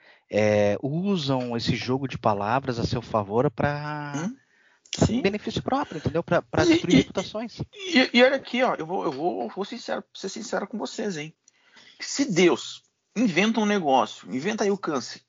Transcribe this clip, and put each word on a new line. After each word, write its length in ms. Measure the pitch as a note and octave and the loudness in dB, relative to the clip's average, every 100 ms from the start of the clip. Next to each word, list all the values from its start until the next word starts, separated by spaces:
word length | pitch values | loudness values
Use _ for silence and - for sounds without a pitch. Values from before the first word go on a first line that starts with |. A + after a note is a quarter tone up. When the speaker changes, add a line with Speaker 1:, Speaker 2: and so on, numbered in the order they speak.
| _ _ _ | _ _ _
Speaker 1:
é, 460 | G2+ G#2+ G#2 G2+ G#2 | 2 4 4 2 0
usam 720 | C3+ D#3 G3 G3 C#3 C3+ B2 A#2 | -2 -2 0 0 0 -2 -2 -2
esse 200 | A2+ A#2 | -2 -2
jogo 320 | B2 C3 C#3 | -2 -2 -2
de 100 | - | -2
palavras 640 | A#2 G2+ G2+ B2+ C3+ A#2 | 0 2 2 0 0 -2
a 40 | |
seu 180 | A#2 A#2+ | -2 -2
favor 500 | - A2+ G2 A2 C#3+ | -2 -2 0 2 0
pra 640 | - C#3+ D3 D3 D3+ D3 C#3+ | 0 -2 -2 -6 -6 -6 -4
Speaker 2:
Hum? 200 | F3+ C4+ _ _ _ _ _ - - | -4 -6 _ _ _ _ _ 0 2
Sim. 160 | A3 | 2
Speaker 1:
benefício 400 | F#3+ G#3 - G#3+ | 0 -2 -6 -6
próprio, 380 | - C4 - D#3 | -4 -4 -4 -6
entendeu? 240 | C#3+ D3 | -4 -4
Pra, 180 | - E3+ | 0 0
pra 220 | - D#3+ | 0 2
Speaker 2:
E, 60 | D#3+ | 4
Speaker 1:
destruir 260 | E4 F3 - | 4 6 4
Speaker 2:
e, 20 | |
Speaker 1:
reputações. 640 | - - - G#3+ A#3 - - G#4+ | 4 -2 -6 -8 -10 -10 -12 -10
Speaker 2:
e, 340 | F#3+ F3+ B3+ | 0 2 4
e 120 | A#3 | 6
olha 120 | B3+ C#4 | 6 4
aqui, 280 | - A#3+ | -2 0
ó, 100 | B3 | 0
eu 140 | D#3 D#3 | 0 -4
vou, 160 | G3 | -4
eu 80 | F3 | -4
vou, 360 | C3 - A3 A3 | -2 -2 -2 -6
vou 160 | - | -6
sincero, 400 | G3+ A#3 - A#3 - | -8 -8 -6 -6 -8
ser 180 | - F#3+ | -10 -10
sincero 380 | - G#3 F#3+ G3+ | -10 -6 -4 -4
com 120 | G#3+ | -6
vocês, 360 | B3+ - A3 E3 | -8 -6 -6 -6
hein? 160 | D#3 - _ _ _ - - - | -8 -14 _ _ _ -20 -20 -16
Se 260 | - - C#4 | -6 -2 0
Deus 560 | E3 F3 A#2+ - - _ _ _ - | 6 6 4 -2 -16 _ _ _ 0
inventa 440 | B3 D#3 G#3+ A3+ | 0 2 2 2
um 80 | G#3 | 2
negócio, 680 | G#3 D#3+ C3 G#2+ - - | 2 4 4 2 -2 -8
inventa 300 | B2 E3+ A3 | -4 -2 0
aí 80 | G3+ | 0
o 60 | G3+ | 0
câncer 440 | - C#3 A#2+ - | -2 -4 -4 -12